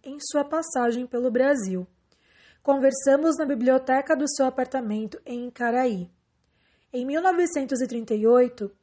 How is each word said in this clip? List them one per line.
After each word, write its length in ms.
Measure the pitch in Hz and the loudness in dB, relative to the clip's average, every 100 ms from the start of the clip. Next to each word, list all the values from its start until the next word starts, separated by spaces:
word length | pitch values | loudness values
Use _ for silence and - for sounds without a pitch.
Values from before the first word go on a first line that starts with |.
em 140 | 269 294 | -14 -12
sua 240 | - 294 | -4 -4
passagem 640 | 285 311 320 262 240 233 247 | -2 -4 -4 -2 -2 -2 -4
pelo 240 | 240 247 | -4 -2
Brasil. 560 | 233 269 285 190 185 180 _ _ _ _ _ _ _ | 2 2 2 -2 -6 -8 _ _ _ _ _ _ _
Conversamos 760 | - 277 269 - 277 277 320 302 | 0 4 2 2 2 4 2 0
na 80 | 294 | -2
biblioteca 680 | 262 247 262 262 262 269 302 | 0 2 2 2 0 2 0
do 120 | 285 | 0
seu 180 | - 262 | 0 0
apartamento 720 | 269 254 269 226 214 220 - - | 0 -4 -4 -4 -4 -6 -10 -12
em 220 | 240 247 | -10 -10
Icaraí. 640 | 240 240 240 254 196 180 _ _ _ _ _ _ _ _ | -4 -2 0 0 -2 -6 _ _ _ _ _ _ _ _
Em 140 | 254 254 | -8 -4
mil 160 | 302 | 0
novecentos 600 | 370 349 339 294 269 254 | 2 2 0 0 -2 -2
e 60 | 254 | -4
trinta 260 | 233 220 | -4 -4
e 140 | 214 220 | 2 6
oito, 420 | 247 247 247 202 _ | 6 4 0 -10 _